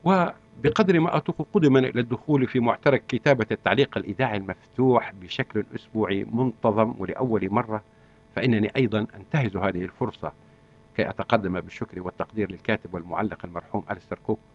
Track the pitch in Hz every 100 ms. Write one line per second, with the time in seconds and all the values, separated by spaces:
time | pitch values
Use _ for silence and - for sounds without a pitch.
0 | 165 190 170 - _ - 143 - 196 170
1 | 165 156 - 160 156 202 151 135 131 117
2 | 120 123 - 147 127 131 117 113 147 127
3 | - - - 131 107 110 - 104 139 -
4 | 95 98 131 104 98 92 _ - 131 120
5 | - 98 90 - 131 107 - - - 110
6 | 98 98 107 113 127 110 120 104 110 123
7 | 92 95 123 110 95 107 113 107 - _
8 | - _ _ - 120 110 104 - 123 104
9 | 107 101 95 160 117 95 98 90 92 -
10 | 120 - 78 - - - _ - _ -
11 | - - - 113 95 92 85 - - 92
12 | 90 - 95 107 98 90 - 110 87 87
13 | 85 82 104 85 90 85 - 107 85 98
14 | - 98 - 110 _